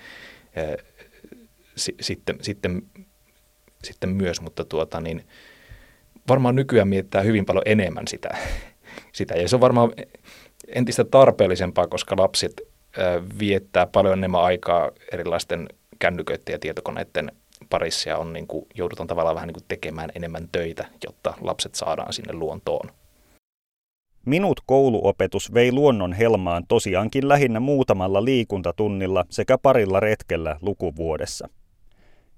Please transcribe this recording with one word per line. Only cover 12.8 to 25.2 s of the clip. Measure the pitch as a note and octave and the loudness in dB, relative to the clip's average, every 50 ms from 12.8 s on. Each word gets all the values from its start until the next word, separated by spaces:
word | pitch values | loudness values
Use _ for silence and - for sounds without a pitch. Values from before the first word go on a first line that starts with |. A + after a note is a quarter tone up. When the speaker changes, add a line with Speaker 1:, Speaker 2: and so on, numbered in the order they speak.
| _ _ - | _ _ -6
Speaker 1:
ö, | - F#2+ F2+ F2+ F2 F2 F#2+ G#2 G#2 | -2 0 0 0 -2 -4 -8 -6 -4
viettää | G#2+ G2+ G2 F#2+ G2 - - F#2 F2+ | 0 0 0 0 -2 0 2 2 2
paljon | - - G#2 G2+ G2 F#2+ F#2+ | 4 4 4 4 4 4 2
enemmän | F#2+ F#2 F2+ F2 | 0 0 2 2
aikaa | F2 F2+ F2+ E2+ - E2 E2+ F2 D#2 C2 - _ - - | 4 2 2 0 0 0 2 2 2 0 -4 _ -14 -10
erilaisten | - F2 E2+ F2 E2+ E2+ - - F2+ E2+ D#2+ - - _ _ _ - - | -10 -6 -4 -2 -4 -4 -2 -4 -6 -6 -6 -10 -16 _ _ _ -6 -4
kännyköiden | - F2 F2+ E2+ E2 - - - - - D#2+ | -2 -2 -2 -2 -4 -6 -8 -8 -8 -8 -8
ja | - | -8
tietokoneiden | - D#2 D#2 - - - - - - - - D#2 D2+ - - _ _ _ _ _ - - | -8 -8 -8 -8 -8 -8 -8 -8 -10 -6 -6 -6 -6 -6 -10 _ _ _ _ _ -8 -6
parissa | - E2 - D#2+ - - - E2 | -4 -2 -2 -4 -4 -6 -4 -4
ja | D#2+ | -4
on, | D#2 E2 E2 E2 | -4 -6 -6 -10
niin | D#2 D#2+ | -10 -10
kuin, | - - D#2 - - - | -10 -10 -10 -12 -12 -8
joudutaan | - F2 E2 D#2 - E2 | -6 -6 -6 -6 -8 -8
tavallaan | E2+ F#2 E2+ E2 E2 D#2+ | -6 -2 0 0 0 0
vähän, | E2 E2+ | -2 -6
niin | E2+ E2+ | -10 -12
kuin, | E2+ - | -14 -10
tekemään | - E2+ - - D#2+ D#2 D#2+ D#2+ D#2 - | -10 -10 -8 -8 -10 -10 -10 -12 -12 -10
enemmän | - E2+ E2 E2 E2 E2+ E2+ | -12 -12 -10 -10 -12 -10 -6
töitä, | - F2+ E2+ E2 E2 - - - - _ - | -6 -4 -4 -6 -8 -10 -12 -12 -14 _ -18
jotta | - - _ - - E2 - | -18 -16 _ -8 -8 -6 -6
lapset | - F2 F2 - - - - | -6 -6 -6 -6 -8 -8 -8
saadaan | - - D#2+ D#2+ - - - - | -6 -4 -4 -4 -4 -6 -8 -10
sinne | - - - - | -10 -10 -10 -8
luontoon. | E2 D#2+ D2+ D2+ - - - D2+ - - - - _ _ _ _ _ _ _ _ _ _ _ _ _ _ _ _ _ _ _ _ _ _ _ _ _ - | -6 -6 -6 -6 -6 -4 -4 -4 -4 -6 -10 -16 _ _ _ _ _ _ _ _ _ _ _ _ _ _ _ _ _ _ _ _ _ _ _ _ _ -4
Speaker 2:
Minut | A#2+ C#3 F3 G3+ F#3 C3+ - - | 0 0 2 2 0 0 -2 0
kouluopetus | - C3 C3+ C#3 C3 A2+ G2+ - G2+ G2 - | 2 4 4 6 4 2 2 2 0 2 2